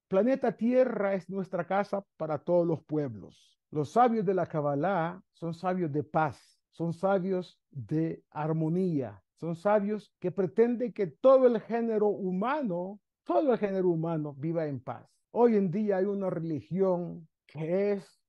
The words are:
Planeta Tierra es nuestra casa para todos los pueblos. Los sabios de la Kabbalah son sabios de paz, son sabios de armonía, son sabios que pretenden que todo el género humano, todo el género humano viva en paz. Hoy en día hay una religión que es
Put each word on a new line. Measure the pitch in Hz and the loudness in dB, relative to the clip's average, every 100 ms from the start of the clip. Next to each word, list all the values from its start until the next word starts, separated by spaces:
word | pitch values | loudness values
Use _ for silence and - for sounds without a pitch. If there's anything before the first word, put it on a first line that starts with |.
| - | -2
Planeta | 190 233 262 240 - | 2 2 2 -2 0
Tierra | 226 254 254 220 196 | 2 4 2 2 -2
es | 196 175 | -2 -4
nuestra | 196 180 170 | -8 -4 -6
casa | 170 196 196 196 - - | -2 -2 0 -4 -8 -10
para | 160 147 | -6 -4
todos | - 175 170 | 2 2 2
los | 156 | -2
pueblos. | - 151 143 104 78 - _ _ _ | -2 -4 -4 -8 -16 -20 _ _ _
Los | 147 135 | -6 -2
sabios | 226 247 226 185 | 4 4 4 0
de | |
la | 185 165 | -2 -2
Kabbalah | 160 143 143 175 185 165 190 _ | -2 -2 -2 0 -2 -4 -8 _
son | _ 165 | _ -10
sabios | 165 185 185 165 | -6 -4 -2 -2
de | 147 | -4
paz, | - 160 151 - _ _ _ | -2 0 0 -4 _ _ _
son | - 170 | -6 -6
sabios | 165 190 196 185 185 175 _ _ | -2 0 0 0 -4 -6 _ _
de | 139 107 156 165 165 _ | -14 -4 -2 -2 -6 _
armonía, | - 156 160 156 175 185 147 113 98 _ | -6 -2 0 0 0 0 0 -4 -10 _
son | _ 165 165 | _ -8 -2
sabios | 202 214 202 214 - _ | 2 2 2 -6 -10 _
que | 180 | -6
pretenden | 185 185 226 240 233 240 | -2 -2 2 2 2 -4
que | 196 185 | -4 -6
todo | - 262 269 254 | 4 6 8 8
el | 220 | 4
género | - 233 233 214 208 | -2 -4 0 2 0
humano, | 190 185 180 233 302 240 170 185 208 _ _ | 0 -2 -2 -2 -2 -2 -4 -6 -12 _ _
todo | - 349 294 | -2 2 2
el | 214 | 2
género | 202 190 180 | 0 0 2
humano | 165 165 160 151 139 | 2 0 -2 -6 -6
viva | 160 165 151 | -4 -2 -4
en | 131 | -6
paz. | - 113 - _ _ | -10 -12 -14 _ _
Hoy | 214 240 214 | 2 4 4
en | 190 | 0
día | 196 208 190 | -2 0 0
hay | |
una | 202 202 190 | 0 -2 -4
religión | 170 165 151 - 180 190 175 170 170 160 _ _ | -4 -6 -6 -6 0 0 0 -4 -10 -18 _ _
que | 151 160 190 202 | -10 -4 0 0
es | 202 - _ | -2 -8 _